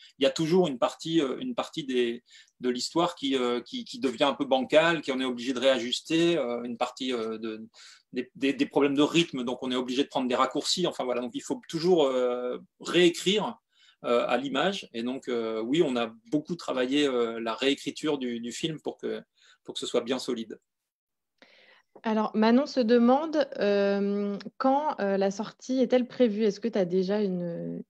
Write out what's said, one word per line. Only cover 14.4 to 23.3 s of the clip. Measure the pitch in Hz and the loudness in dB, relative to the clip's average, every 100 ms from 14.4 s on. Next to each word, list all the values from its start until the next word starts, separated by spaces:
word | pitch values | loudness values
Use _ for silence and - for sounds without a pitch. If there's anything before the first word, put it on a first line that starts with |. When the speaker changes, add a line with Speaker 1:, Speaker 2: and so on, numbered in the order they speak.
| 139 131 175 196 - | 0 0 0 -2 -8
Speaker 1:
et | 117 | -8
donc, | 123 131 - | -6 -6 -4
euh, | 120 113 110 | -4 -2 -4
oui, | 113 160 156 | 0 2 2
on | 120 | 0
a | 113 - - | -2 -6 -4
beaucoup | 151 151 175 | -4 -2 -8
travaillé, | - 131 127 143 143 | -4 -2 0 2 2
euh, | 123 117 117 | 2 0 -2
la | 113 110 | -4 0
réécriture | 135 139 131 - 151 143 | 2 0 -2 -6 -2 -2
du, | 123 120 | -4 -6
du | 117 | -8
film | - 160 151 | -6 -6 -6
pour | 131 - | -8 -8
que, | 113 110 - _ _ _ - | -8 -8 -10 _ _ _ -14
pour | |
que | - | -10
ce | 123 | -4
soit | 123 | -2
bien | 117 127 | -2 -4
solide. | - 117 110 - _ _ _ _ _ _ _ _ _ _ _ _ _ - | -4 -6 -8 -14 _ _ _ _ _ _ _ _ _ _ _ _ _ -8
Speaker 2:
Alors, | 226 214 214 | -2 0 0
Manon | 214 220 240 294 | 2 4 4 4
se | 262 | 0
demande, | 226 240 233 277 320 | 4 6 6 4 2